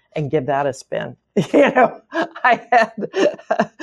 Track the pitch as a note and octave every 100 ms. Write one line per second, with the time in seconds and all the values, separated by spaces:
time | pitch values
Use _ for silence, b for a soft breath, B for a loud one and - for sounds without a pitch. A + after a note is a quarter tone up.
0 | _ D#3+ C#3+ D#3 C3 C#3 C#3 B2 - A2+
1 | C3+ B2 _ - - C#4+ C4+ - A3 -
2 | _ D#4+ - - B3+ A#3 - B3 A3 -
3 | - F#4 G4+ - - - - -